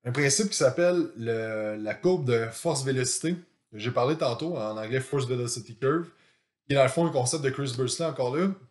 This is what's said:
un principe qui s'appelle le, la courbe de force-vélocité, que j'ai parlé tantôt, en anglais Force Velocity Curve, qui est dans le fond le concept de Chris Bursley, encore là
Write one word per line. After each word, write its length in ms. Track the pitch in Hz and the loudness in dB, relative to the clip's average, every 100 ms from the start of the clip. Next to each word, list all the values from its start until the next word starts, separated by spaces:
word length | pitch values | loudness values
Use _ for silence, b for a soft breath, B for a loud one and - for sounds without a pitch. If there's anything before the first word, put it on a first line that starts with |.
un 80 | 123 | -2
principe 380 | 127 143 135 214 | 0 2 2 0
qui 80 | - | 4
s'appelle 540 | 135 143 175 180 151 110 | 2 4 4 4 0 -4
le, 600 | 113 113 110 110 107 107 | -4 -2 -2 -4 -4 -4
la 180 | 107 | -6
courbe 320 | - 180 185 131 | 0 2 2 2
de 220 | 117 113 | 0 0
force-vélocité, 840 | - 170 143 131 131 123 - 160 175 - _ _ | -4 -2 -2 0 0 0 -2 -2 -4 -8 _ _
que 60 | 107 | -6
j'ai 140 | 113 | -2
parlé 260 | 123 123 160 | 2 2 2
tantôt, 400 | 143 117 160 160 | 0 -2 -4 -4
en 200 | 107 107 | -4 -6
anglais 220 | 110 131 | -4 -4
Force 280 | 127 143 123 | -2 -4 -2
Velocity 480 | 127 120 120 110 117 | -4 -4 -6 -10 -4
Curve, 320 | 135 160 170 b b b b _ - | 0 0 -4 b b b b _ 0
qui 80 | |
est 20 | 139 | 4
dans 80 | |
le 60 | 127 | 4
fond 140 | - | 4
le 80 | 170 | 2
concept 320 | 131 123 165 | 2 0 0
de 80 | 139 | -2
Chris 220 | 135 139 120 | -2 -4 -2
Bursley, 280 | 123 - 165 | -2 -2 -4
encore 300 | 139 123 143 | 0 0 2
là 140 | 196 190 - | 0 -2 -14